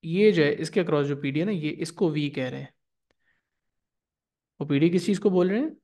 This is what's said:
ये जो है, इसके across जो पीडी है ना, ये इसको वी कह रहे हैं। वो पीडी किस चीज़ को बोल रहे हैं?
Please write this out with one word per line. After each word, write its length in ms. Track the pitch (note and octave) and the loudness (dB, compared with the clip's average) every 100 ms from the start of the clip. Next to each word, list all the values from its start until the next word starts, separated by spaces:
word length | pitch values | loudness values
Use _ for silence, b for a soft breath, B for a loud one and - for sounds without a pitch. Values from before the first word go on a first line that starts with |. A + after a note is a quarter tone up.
ये 280 | E3 F3 G#3+ | -2 4 4
जो 120 | F3 | 6
है, 100 | C#3+ | 2
इसके 300 | D3 D#3+ - | 0 -2 -2
across 200 | F3 D3+ | 0 0
जो 120 | C#3+ C#3+ | 0 -2
पीडी 240 | C#3+ C#3+ | -4 -2
है 60 | F#3 | -2
ना, 60 | |
ये 180 | G3 D3+ | -4 -6
इसको 400 | D#3 E3 - F3+ | -6 -10 -2 -2
वी 200 | D3+ D3 | 0 -4
कह 200 | C#3+ B2+ | -4 -8
रहे 120 | C3+ | -8
हैं। 120 | C#3 _ _ _ _ _ _ _ _ _ _ _ _ _ _ _ _ _ _ _ | -14 _ _ _ _ _ _ _ _ _ _ _ _ _ _ _ _ _ _ _
वो 80 | D3 | -2
पीडी 220 | C#3 E3 | 2 2
किस 160 | F3+ F3 | 2 0
चीज़ 140 | G3 | 0
को 100 | G#3+ | 2
बोल 200 | F#3 F3+ | 2 2
रहे 100 | G#3 | 0
हैं? 180 | D#4 - | -4 -8